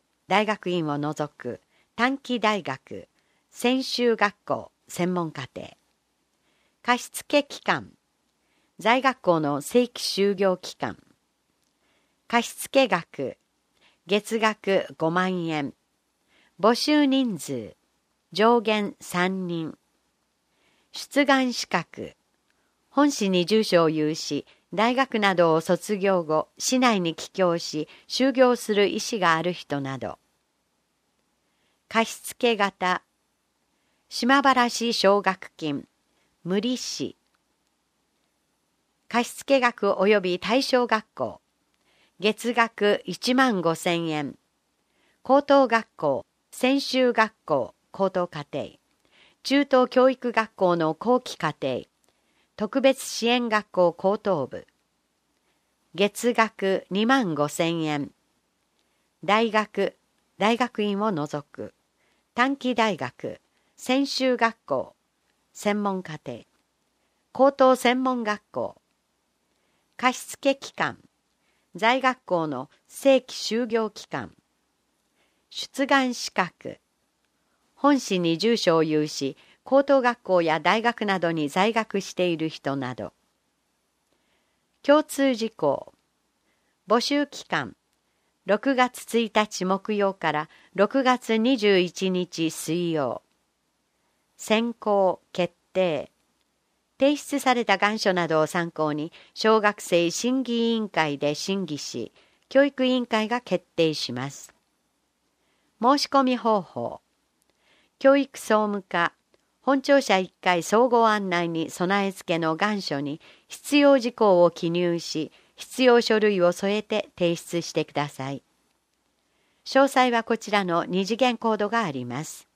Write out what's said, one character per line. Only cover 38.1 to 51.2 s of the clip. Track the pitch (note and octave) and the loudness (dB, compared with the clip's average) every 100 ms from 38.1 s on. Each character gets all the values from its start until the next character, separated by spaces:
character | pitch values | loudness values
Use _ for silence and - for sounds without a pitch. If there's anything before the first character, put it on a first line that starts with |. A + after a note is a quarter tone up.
| _ _ _ _ _ _ _ _ _ - | _ _ _ _ _ _ _ _ _ -6
貸 | A#3 A#3 - | -4 -4 -6
付 | - C#4 | 0 2
額 | A#3+ - G3+ | 2 2 0
及 | - F#3+ G#3+ | 2 2 2
び | F#3 F3+ | 0 -4
対 | F3+ A#3+ | 0 0
象 | C4 B3+ A#3+ | 2 0 0
学 | A3 - | -2 -4
校、 | - A#2 D#2+ _ _ _ _ _ _ _ - | -8 -8 -8 _ _ _ _ _ _ _ -4
月 | G3 G#3+ A#3 | -2 -2 -2
額 | A#3 A3+ - G#3 G#3 | 0 0 2 2 2
一 | - F3 - | -2 -6 0
万 | B3+ C4 G3+ | 2 2 2
五 | E3 | 0
千 | D#3+ F#3 E3+ E3 | -2 -2 -2 -2
円。 | D3+ C#3+ - _ _ _ _ _ _ _ _ | -4 -6 -10 _ _ _ _ _ _ _ _
高 | - C4+ | 2 2
等 | C#4 C#4 C4 | 4 4 4
学 | A3+ - - | 2 -2 -4
校、 | D3+ B2+ - _ _ | -2 -2 -6 _ _
専 | - B3+ C#4 | -4 0 0
修 | - C4 B3+ | 0 0 2
学 | A#3 A3 - | 2 0 -2
校、 | - D3 A2+ - _ | -4 -4 -4 -10 _
高 | - G3 | -4 -2
等 | F#3 F3 | -2 -4
課 | D#3 C#3+ | -6 -10
程、 | D3+ A2 - _ _ _ _ _ _ | -8 -10 -12 _ _ _ _ _ _
中 | - C#4 C#4 | 0 0 4
等 | B3+ B3 | 2 4
教 | B3+ B3+ | 4 4
育 | B3+ B3 | 2 -2
学 | A3+ A3 | -2 -4
校 | - F#3 F3 | 0 2 2
の | D#3+ | 0
後 | D#3 G#3+ B3 | -2 0 0